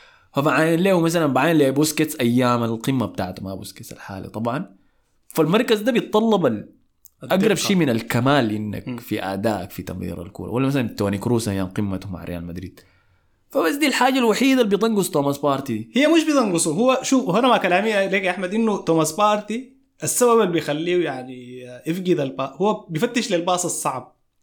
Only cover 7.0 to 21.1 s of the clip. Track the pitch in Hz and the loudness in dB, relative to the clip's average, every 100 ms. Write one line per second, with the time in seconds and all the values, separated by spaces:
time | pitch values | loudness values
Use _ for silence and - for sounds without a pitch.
7 | _ _ 135 185 208 180 - 190 147 113 | _ _ -2 2 4 2 2 2 2 0
8 | - 120 131 143 113 107 107 104 127 120 | 0 0 4 2 2 -2 -4 -8 -8 -12
9 | - 107 95 98 110 101 95 - 90 92 | -6 -6 -4 -2 -2 -2 -6 -10 -10 -8
10 | 90 87 92 - 95 113 135 139 113 - | -8 -8 -12 -12 -6 -2 0 0 -2 -2
11 | 101 98 - 117 110 98 92 101 101 92 | -2 0 0 0 0 -2 -4 -4 -4 -4
12 | 98 85 85 87 85 85 90 - _ _ | -8 -10 -10 -10 -10 -10 -12 -16 _ _
13 | _ _ _ _ _ - 339 285 294 - | _ _ _ _ _ -2 0 0 0 2
14 | 254 269 233 202 269 262 226 196 226 208 | 2 4 2 2 4 4 2 2 2 0
15 | 175 151 139 139 147 139 135 110 113 240 | 0 0 0 0 0 -2 -2 -6 -2 2
16 | 302 330 311 285 214 165 165 151 254 262 | 4 4 4 2 2 0 0 2 2 2
17 | 262 262 196 185 254 220 190 180 220 208 | 2 0 2 2 4 2 2 2 2 0
18 | 190 190 190 185 180 220 226 185 - 165 | 0 0 0 -2 -4 0 0 0 0 2
19 | 156 - 208 208 208 226 262 _ _ _ | 2 2 2 2 -2 -8 -10 _ _ _
20 | 151 - 247 233 190 165 156 147 170 180 | -4 2 4 6 4 0 -2 -4 0 0
21 | 156 | -2